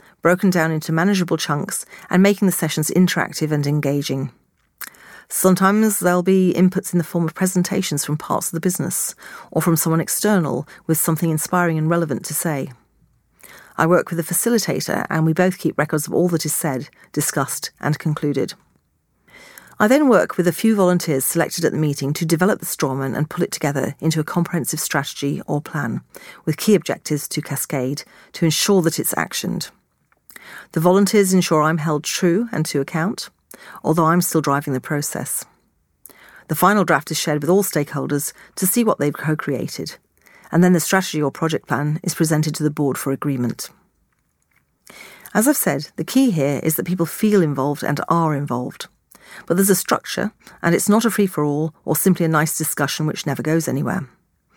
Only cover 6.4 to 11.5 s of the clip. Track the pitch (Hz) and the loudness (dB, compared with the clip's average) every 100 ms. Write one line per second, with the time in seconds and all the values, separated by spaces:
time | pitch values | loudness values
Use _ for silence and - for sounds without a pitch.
6.4 | 185 - 185 180 - 175 160 170 160 - | 4 4 2 2 -2 -2 -2 -2 -2 -2
7.4 | 185 180 175 190 190 147 - 151 - - | -2 0 0 -2 -2 -4 -2 -4 -2 -4
8.4 | - 165 180 - 139 - - - - - | -2 -4 -2 -2 -4 -4 -6 -10 -18 -20
9.4 | - - 165 160 165 160 - - 208 202 | -6 -2 2 2 2 0 0 -2 2 2
10.4 | 147 135 - - - 160 - 160 165 156 | 2 -2 -6 -12 -2 0 0 0 0 0
11.4 | - | 0